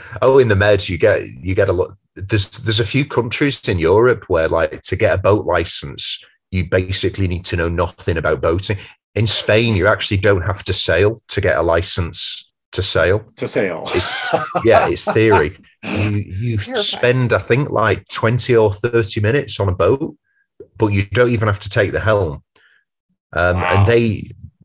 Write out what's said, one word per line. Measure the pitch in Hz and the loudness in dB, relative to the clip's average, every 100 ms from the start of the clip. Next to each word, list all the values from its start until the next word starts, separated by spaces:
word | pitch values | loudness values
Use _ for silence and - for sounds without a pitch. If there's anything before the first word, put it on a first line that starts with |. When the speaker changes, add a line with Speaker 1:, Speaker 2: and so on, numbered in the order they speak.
| - - | -6 0
Speaker 1:
Oh, | 123 135 | 4 4
in | 117 | 4
the | 98 | 4
Med, | 104 101 98 | 4 2 0
you | 82 | 0
get, | 110 78 50 62 | 2 2 -2 -10
you | 82 98 | -4 0
get | 101 | 2
a | |
lot. | 117 - - _ - | 0 -2 -6 _ -16
There's, | 95 107 - | -4 -2 -2
there's | - 110 110 | -8 -4 -2
a | 104 | 0
few | 135 147 | -2 -2
countries | - 120 - 143 - - | -2 -4 -2 -2 -2 -4
in | 92 | 0
Europe | 80 101 123 110 - | 4 4 4 2 0
where, | 85 80 | 0 2
like, | 82 80 - | 0 -2 -4
to | - 95 | -8 -2
get | 82 87 | 0 2
a | |
boat | 95 104 67 | 2 2 2
license, | 85 85 - 71 58 - - - _ _ | -2 -2 -6 -10 -10 -10 -10 -14 _ _
you | 92 80 | -6 0
basically | 95 92 95 95 - 92 | -2 -2 -4 -4 -2 -4
need | 87 - | -4 -6
to | 85 | -4
know | 85 | -2
nothing | 85 85 - - 82 | -2 -2 -4 -4 -2
about | 78 78 | -2 0
boating. | 85 85 98 101 - _ _ 101 | 0 -2 -2 -6 -8 _ _ -2
In | 110 | -2
Spain, | - - 107 117 101 | -2 2 2 2 2
you | 98 | 2
actually | 101 - 101 | 2 0 0
don't | 104 98 | 2 2
have | 85 104 - | 0 -6 -6
to | |
sail | 95 - 85 104 117 - | -4 0 2 2 0 -6
to | - | -2
get | 87 69 | 0 0
a | |
license | 85 85 87 - 82 82 - - - _ _ | 2 0 0 -4 -4 -6 -8 -8 -14 _ _
to | - | -6
sail. | 95 95 82 104 - - | -2 0 2 0 -4 -10
Speaker 2:
To | 120 | -6
sail. | 139 98 82 - - | -2 -2 -4 -4 -2
Speaker 1:
It's, | - - - - - - 113 | -2 -4 -4 -4 -4 -2 4
yeah, | 92 85 | 4 2
it's | 87 - | -2 0
theory. | 117 110 98 - - | 2 4 4 0 -6
Speaker 2:
<laughs> | _ _ 107 | _ _ -8
Speaker 1:
You, | 101 104 | -4 -2
you | 104 - 95 120 110 | -2 -6 -6 -4 -4
Speaker 3:
Terrifying. | 101 254 - | -4 -4 -4
Speaker 1:
spend, | - 123 127 120 | 0 0 2 2
I | 104 | 0
think, | - 120 147 | 0 0 0
like, | 113 110 - - | 0 0 0 -4
twenty | - 113 123 - 117 | -2 0 0 2 4
or | 107 | 4
thirty | 101 120 120 104 - | 0 0 0 0 -2
minutes | 104 139 107 - | 0 0 -2 -4
on | 98 | -2
a | 87 | 2
boat, | 85 135 165 - _ _ _ _ - _ | 2 2 -2 -10 _ _ _ _ -20 _
but | 107 | 0
you | 101 98 | 0 0
don't | 123 120 | 2 2
even | 117 110 | 2 0
have | 104 | 0
to | - | -2
take | 117 101 | 0 0
the | - | 0
helm. | 101 107 85 73 _ _ _ _ _ _ _ _ _ | 0 0 0 -6 _ _ _ _ _ _ _ _ _
Um, | 85 87 90 | 0 2 2
Speaker 2:
Wow. | 90 95 | 2 4
Speaker 1:
and | 101 | 4
they, | 117 117 101 - - - _ | 4 2 -2 -8 -16 -20 _